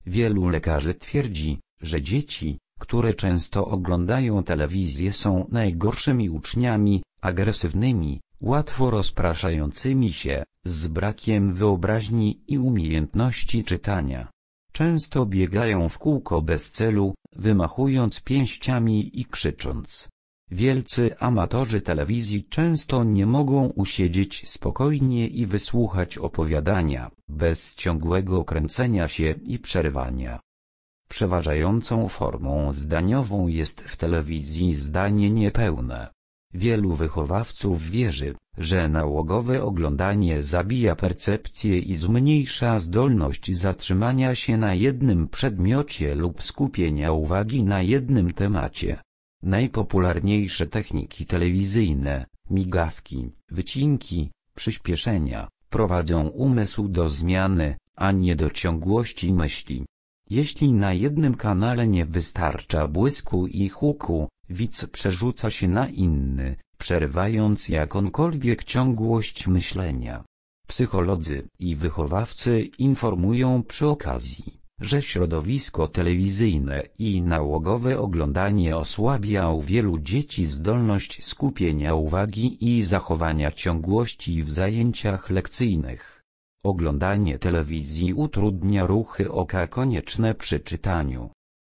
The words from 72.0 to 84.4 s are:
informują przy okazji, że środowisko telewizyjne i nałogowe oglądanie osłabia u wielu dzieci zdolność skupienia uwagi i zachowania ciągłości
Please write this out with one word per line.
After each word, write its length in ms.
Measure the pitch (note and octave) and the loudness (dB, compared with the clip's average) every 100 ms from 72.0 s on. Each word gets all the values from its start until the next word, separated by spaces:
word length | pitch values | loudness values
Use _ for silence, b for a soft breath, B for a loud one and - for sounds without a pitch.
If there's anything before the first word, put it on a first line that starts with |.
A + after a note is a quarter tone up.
| D2 F#2 A#2 - B2 A2+ - - | -2 -2 -4 -4 0 0 0 0
informują 880 | C3+ C3+ A#2+ F2+ F#2 A#2+ B2+ B2+ | 0 2 0 0 0 2 2 0
przy 240 | A2 - D3 | -2 -2 0
okazji, 720 | D3 - B1+ B1 - - - - - | 0 -2 -6 -6 -10 -14 -16 -20 -12
że 220 | G2+ C#3 | -2 -2
środowisko 840 | - F2+ F2 D#2+ D#2+ C3+ - - D#2+ | 0 -2 0 -2 -2 -2 -2 -2 -2
telewizyjne 960 | - F2 F2+ G2 G2 A2+ D#2 C#2 C#2 - - | 0 2 2 0 2 2 2 0 -4 -6 -4
i 220 | A2 F#2 | -2 0
nałogowe 800 | F2 E2 D2 D#2 D#2+ A#2+ B2 C3 | 2 2 0 0 0 0 0 0
oglądanie 800 | G#2+ E2 D2 D#2 G2 G#2 E2 D#2+ | 0 0 0 0 2 2 2 2
osłabia 720 | D2+ - A2+ C#3 G2+ G2+ E2+ | 0 2 2 2 0 0 2
u 120 | D#2+ | 0
wielu 380 | C#2 A2 G#2 E2 | 2 2 2 0
dzieci 460 | D2 A#2+ D3 - E2 | 0 -2 -2 -2 -2
zdolność 800 | C#2+ F2 A#2+ A2+ G2+ - - - | 0 0 2 2 2 -2 -6 -6
skupienia 720 | - C#3 - F2 D2+ D2 D#2 | -2 -2 0 0 0 0 0
uwagi 800 | D#2 F2+ G#2+ A2 A#2+ - A#2 A#2+ | 2 0 0 0 -2 0 2 2
i 60 | |
zachowania 680 | F#2+ F#2+ - D#2+ E2 D#2 D2 | 2 0 0 0 0 0 0
ciągłości 920 | - F2+ E2 E2 G#2+ A#2+ - - E2 | -2 -2 -2 0 0 0 -4 -4 -2